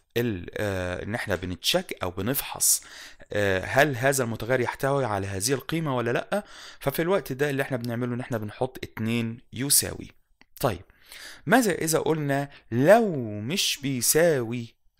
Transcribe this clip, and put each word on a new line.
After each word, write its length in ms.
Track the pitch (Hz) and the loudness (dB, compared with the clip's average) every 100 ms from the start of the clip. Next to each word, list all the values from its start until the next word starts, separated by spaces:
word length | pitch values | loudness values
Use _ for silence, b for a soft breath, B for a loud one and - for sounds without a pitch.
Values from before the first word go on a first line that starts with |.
| _ - | _ -2
ال-، 340 | 120 95 - | -2 -2 -6
آه، 480 | - 104 95 90 90 | -4 -2 -2 -4 -4
ان 100 | - | -6
احنا 200 | 107 - | -6 -2
بنتشيك 600 | 87 90 87 - 175 190 - | -2 -2 -4 0 0 -2 -6
او 80 | 92 | -6
بنفحص، 720 | 90 101 139 - - - - B B B B - | -4 -2 -2 -4 0 2 2 B B B B -6
آه، 320 | 104 101 92 | 0 2 0
هل 320 | 92 131 151 120 | 2 4 4 4
هذا 280 | 135 135 | 0 2
المتغير 360 | 117 110 110 127 | -2 -4 0 0
يحتوي 440 | 113 - 139 139 | 0 -2 0 0
على 220 | 123 101 98 | 0 -2 -4
هذه 260 | 98 110 | -4 -2
القيمة 440 | 131 - 165 156 127 | -2 -2 -4 -2 0
ولا 140 | 117 | 0
لأ، 340 | 131 - 202 - B B B | -2 -2 -4 -4 B B B
ففي 220 | 143 139 | -4 0
الوقت 300 | 165 196 - | 2 0 0
ده 180 | 131 147 | -2 0
اللي 120 | 139 | 0
احنا 140 | 135 127 | -2 -2
بنعمله 380 | 120 117 123 | -4 -2 -2
ان 60 | 120 | -4
احنا 180 | - 113 | -2 -4
بنحط 400 | 107 - 123 - | -4 -4 -4 -4
اتنين 560 | - - 110 117 113 117 - | -12 -4 -2 0 -2 -6 -12
يساوي. 580 | - 143 - 92 87 - - _ _ _ - | -6 2 2 2 -6 -12 -18 _ _ _ -2
طيب، 220 | 135 87 - B B B B B - | -2 -2 -10 B B B B B 2
ماذا 260 | 233 226 | 4 4
اذا 260 | 160 156 156 | 0 2 2
قلنا 500 | - 160 143 139 139 B B | 2 0 2 0 -2 B B
لو 440 | 117 147 226 220 147 113 104 | 2 8 8 8 -2 -4 -6
مش 380 | 110 196 - - | -4 0 0 -2
بيساوي؟ 1000 | 135 131 110 151 170 139 113 123 117 _ _ | -2 -2 2 4 6 4 0 -6 -8 _ _